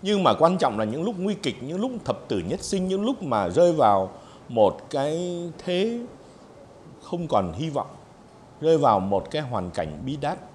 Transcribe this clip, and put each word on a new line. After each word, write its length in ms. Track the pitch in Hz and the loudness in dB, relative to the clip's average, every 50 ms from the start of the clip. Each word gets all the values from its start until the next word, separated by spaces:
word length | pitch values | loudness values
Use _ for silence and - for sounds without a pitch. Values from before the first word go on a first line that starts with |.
Nhưng 220 | - 190 208 202 190 | 0 2 2 4 4
mà 100 | 135 107 | 4 4
quan 240 | - 151 165 185 180 | 6 4 4 4 4
trọng 220 | 175 135 107 104 | 2 0 2 0
là 60 | 110 | -2
những 180 | 107 110 147 165 | -2 -2 -2 -4
lúc 120 | 214 226 180 | -4 -4 -2
nguy 180 | 180 202 208 | -2 -4 -4
kịch, 280 | - - 139 113 - 117 | -2 -4 -4 -4 -4 -8
những 180 | 139 160 185 | -8 -6 -4
lúc 100 | 214 262 254 226 - | -4 -4 -6 -6 -4
thập 220 | - 127 - - - | -4 -4 -4 -4 -4
tử 120 | 123 98 | -4 -2
nhất 240 | 82 - 143 - - | -2 -2 -4 -6 -4
sinh, 240 | - - 196 185 185 | -4 -2 -2 -2 -2
những 180 | 190 196 208 | -2 -2 -2
lúc 180 | 240 277 - 190 | -2 -2 -4 -4
mà 260 | 147 120 107 98 87 | -2 0 0 0 2
rơi 240 | 87 139 175 175 170 | 4 4 4 4 6
vào 380 | 156 135 107 101 98 95 92 - - - - - - - - | 4 4 4 6 4 2 -2 -6 -16 -20 -20 -20 -20 -16 -6
một 280 | 120 117 107 95 87 - - - | 4 4 6 6 4 0 -12 -6
cái 540 | - 143 135 147 156 170 180 180 175 175 175 175 160 - - | -4 -2 -2 -2 -2 -4 -4 -4 -6 -6 -8 -10 -10 -10 -6
thế 340 | - 180 180 196 226 233 240 240 247 - - - - - - - - - - - - - - - - - - | -2 0 0 0 0 -2 -4 -8 -10 -16 -20 -20 -20 -20 -20 -20 -20 -20 -20 -20 -20 -20 -20 -20 -20 -20 -20
không 260 | - - - 175 175 147 | -10 -8 -6 -6 -4 0
còn 260 | 143 110 98 87 80 | 0 0 0 0 -4
hy 160 | 92 156 165 | -6 -6 -4
vọng, 180 | 139 139 107 - - - - - - - - - - - - - - - | -4 -4 -6 -6 -10 -20 -20 -20 -20 -20 -20 -20 -20 -20 -20 -20 -16 -4
rơi 160 | 147 160 165 156 | 2 4 4 6
vào 220 | 143 131 110 98 | 6 6 4 4
một 320 | 95 98 98 98 95 - | 2 0 -2 -2 -2 -2
cái 100 | - 151 | -6 -6
hoàn 300 | 151 127 123 104 92 90 | -6 -4 -4 -4 -4 -4
cảnh 300 | 82 - 85 78 76 76 - | -4 -6 -6 -6 -6 -8 -8
bi 120 | 127 143 151 | -8 -8 -4
đát 180 | 143 143 175 - - - - | -4 -6 -6 -6 -10 -20 -20